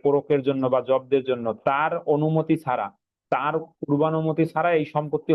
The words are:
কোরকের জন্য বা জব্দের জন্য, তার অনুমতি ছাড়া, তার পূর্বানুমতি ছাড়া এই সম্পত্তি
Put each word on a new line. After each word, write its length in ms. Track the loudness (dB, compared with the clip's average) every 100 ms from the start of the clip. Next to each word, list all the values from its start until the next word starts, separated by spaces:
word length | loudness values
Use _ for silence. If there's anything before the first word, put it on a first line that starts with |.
কোরকের 400 | 0 0 2 0
জন্য 240 | 0 0 0
বা 140 | 0
জব্দের 440 | 2 0 2 -2
জন্য, 280 | 0 -4 -4
তার 460 | -4 -2 0 0 -2
অনুমতি 580 | -2 0 2 0 0 -2
ছাড়া, 300 | 0 -4 -4 -10 _ _ -6
তার 220 | -4 -2 -4
পূর্বানুমতি 880 | -6 -12 -2 0 2 0 -2 0 -2
ছাড়া 260 | 0 2
এই 120 | 2
সম্পত্তি 480 | 0 -4 -2 -4 0